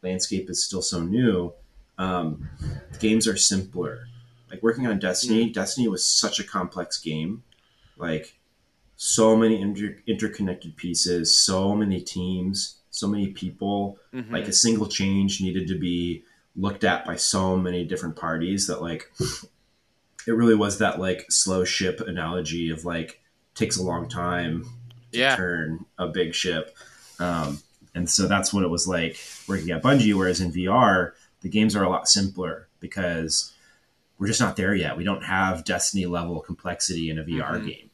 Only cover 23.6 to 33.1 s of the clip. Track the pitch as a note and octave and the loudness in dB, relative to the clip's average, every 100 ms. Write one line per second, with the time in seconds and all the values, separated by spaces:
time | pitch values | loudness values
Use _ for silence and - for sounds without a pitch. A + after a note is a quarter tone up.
23.6 | A2 F#2+ F#2 F2 D#2+ F2 F2 F2 E2 E2 | -2 0 -2 -4 -4 -4 -2 -2 -2 -4
24.6 | - - - - _ A#2+ C3 B2+ F2+ E2+ | -6 -16 -18 -20 _ 0 2 2 0 -2
25.6 | D#2 D#2+ - - F2 D#2+ E2 - F#2 E2 | -4 -6 -10 -6 -4 0 -2 0 -2 -2
26.6 | D#2 - - - - - F2 E2+ D2 C#2+ | -4 -14 -20 -20 -20 -4 -2 0 -2 -6
27.6 | _ _ _ F2 F2 - G2 G2+ F#2+ G2+ | _ _ _ -4 0 2 4 4 2 2
28.6 | F2+ E2+ F#2 F2 E2 - - - - G2 | 2 0 0 0 -2 -6 -16 -18 -6 -4
29.6 | E2 E2 B2+ C#3 G#2+ G2 F#2+ F2 F2+ E2 | -2 0 4 6 6 4 2 2 0 0
30.6 | F2+ A#2 A#2 F#2 F2 - _ _ F#2+ G#2+ | 2 6 6 6 2 -6 _ _ -2 2
31.6 | A2 G2+ F#2 F#2 - G2+ F#2+ - E2+ E2 | 4 4 2 0 2 2 2 -2 -8 -8
32.6 | - _ F2+ - F2+ | -14 _ -12 -4 -2